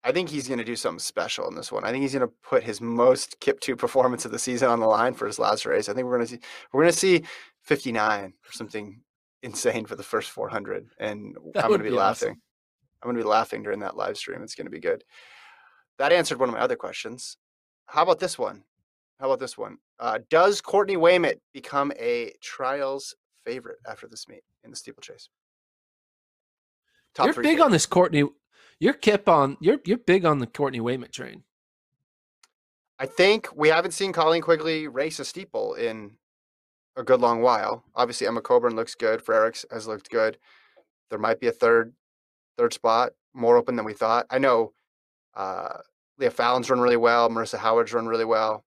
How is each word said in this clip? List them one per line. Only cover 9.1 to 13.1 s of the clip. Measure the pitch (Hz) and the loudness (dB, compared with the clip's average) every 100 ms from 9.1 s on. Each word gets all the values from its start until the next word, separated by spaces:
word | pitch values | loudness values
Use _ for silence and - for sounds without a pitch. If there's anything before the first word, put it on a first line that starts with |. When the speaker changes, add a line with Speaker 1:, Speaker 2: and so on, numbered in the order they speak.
| _ _ _ | _ _ _
Speaker 1:
insane | 127 - 120 113 107 | -12 -2 -2 -2 -8
for | 104 | -12
the | |
first | 101 113 - | -6 -6 -6
four | - 110 | -8 -6
hundred, | 110 98 104 110 _ | -6 -6 -10 -10 _
and | 110 104 104 - - | -8 -8 -14 -16 -6
Speaker 2:
That | 202 | -2
Speaker 1:
I'm | 226 | 2
gonna | |
Speaker 2:
would | 202 | 2
Speaker 1:
be | - | 0
Speaker 2:
be | 113 | 2
Speaker 1:
laughing. | 98 - 107 | 2 0 -6
Speaker 2:
awesome. | 107 _ _ _ _ _ _ | -8 _ _ _ _ _ _
Speaker 1:
I'm | |
gonna | 123 | -6